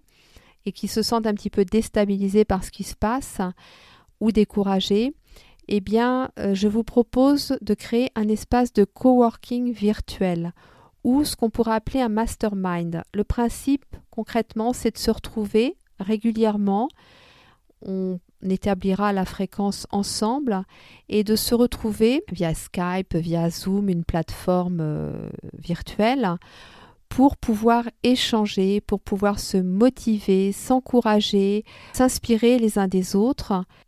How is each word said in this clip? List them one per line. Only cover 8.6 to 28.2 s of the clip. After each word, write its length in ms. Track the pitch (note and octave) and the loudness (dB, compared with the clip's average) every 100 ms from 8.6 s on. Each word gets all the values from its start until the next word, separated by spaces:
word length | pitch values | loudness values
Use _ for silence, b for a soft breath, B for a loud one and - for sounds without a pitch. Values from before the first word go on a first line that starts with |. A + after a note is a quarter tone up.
| B3 | 2
de 100 | - | 2
coworking 920 | G3+ - B3+ B3 A#3 - - B3 B3 | 2 2 4 6 4 0 -6 -4 -4
virtuel 800 | G#3+ G3+ G#3+ - - F#3+ E3+ E3+ - b b b b | -2 0 -2 -4 -2 -2 -2 -4 -10 b b b b
ou 200 | - C4+ | 0 2
ce 120 | D4 - | 0 0
qu'on 120 | A3+ | -2
pourrait 260 | - A3+ | 0 0
appeler 260 | A3 - C4+ | -2 -2 -2
un 80 | A#3+ | 0
mastermind. 920 | G#3+ A#3 - G#3+ G3+ F#3 F3 E3+ E3 - | 0 -2 -2 -4 -2 -4 -4 -4 -6 -6
Le 100 | G3 | -4
principe, 600 | G#3 - A#3+ - - C#4 - - - | -2 0 -2 -2 -2 -2 -4 -20 -14
concrètement, 640 | - A3 A#3 A3 G#3+ A3+ | -12 -6 -4 -4 -2 -2
c'est 180 | - A#3 | -2 -2
de 80 | - | -2
se 140 | - | -2
retrouver 640 | A3 - - G#3 G#3+ B3 - _ - | -2 -4 -8 -2 2 2 -2 _ -10
régulièrement. 880 | G3 A3 A#3 A3 A3 G#3 G3+ G3 C4+ - b b b b b b b _ - | -4 -2 -2 0 0 2 0 0 -2 -6 b b b b b b b _ -10
On 320 | F#3+ F#3 F3+ - _ | -6 -4 -6 -10 _
établira 680 | F#3 F#3+ G3+ F#3+ G3 F#3 G#3 | -4 -2 0 0 0 0 0
la 120 | G3 | 0
fréquence 600 | F#3 - F#3+ - G3+ - - | -2 -4 -6 -2 -2 -4 -4
ensemble 720 | G3+ G3+ - G#3+ C4+ C4+ F#3+ F#3+ b b b b | -4 -4 -2 -2 0 -2 -4 -6 b b b b
et 140 | G#3 | -2
de 140 | G3+ G#3+ | 0 0
se 180 | - | 0
retrouver 680 | A#3 A#3+ - A3 G3+ A3 C4+ - | 2 2 0 -6 2 2 2 -2
via 200 | F3+ E3 | -4 -2
Skype, 640 | D#3 - - F3 F#3 F#3 | -4 -6 -6 -4 -4 -4
via 340 | E3+ E3+ E3 E3+ | -4 -2 0 -2
Zoom, 400 | - F#3+ G3 G3+ | -2 -2 0 0
une 160 | F3 | -2
plateforme, 760 | E3+ E3+ - - - F3+ F3+ F3 | -2 -2 -4 -6 -2 0 0 -2
euh, 480 | D#3 D3+ D3+ - - - - - | -2 -4 -6 -8 -10 -14 -16 -14
virtuelle, 800 | - E3+ - - G#3+ C4+ G3+ F3 B B B B B B - | -8 -8 -6 0 0 2 -2 -4 B B B B B B -6
pour 260 | - C#4 - | 2 4 4
pouvoir 480 | - G#3+ A3 A#3+ A#3 - | -2 0 2 2 0 -2
échanger, 800 | A#3+ B3 | 2 2